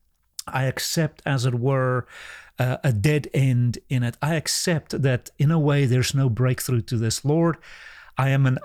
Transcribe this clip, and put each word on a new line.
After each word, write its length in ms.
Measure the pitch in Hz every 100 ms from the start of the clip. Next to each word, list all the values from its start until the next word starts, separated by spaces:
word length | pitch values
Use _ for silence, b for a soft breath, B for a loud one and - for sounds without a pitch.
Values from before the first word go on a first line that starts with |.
| _ _ _ - -
I 180 | 131
accept, 560 | 131 - - - 156 - -
as 180 | 135
it 100 | 127
were, 520 | 120 127 135 127 127 B B B B B -
uh, 160 | 123 -
a 80 | 143
dead 360 | 107 151 151 -
end 460 | 147 135 123 123 110 -
in 160 | 131
it. 120 | 120 -
I 120 | 143
accept 680 | 165 - - - 160 - -
that 280 | 135 127 - -
in 140 | 143
a 80 | 165
way 260 | 147 143
there's 300 | 135 127 120
no 140 | 139 135
breakthrough 540 | 110 127 131 - 123
to 140 | - 117
this. 280 | 113 -
Lord, 340 | 139 156 170 156 B B B B B -
I 120 | 135
am 140 | 139
an 140 | 135 131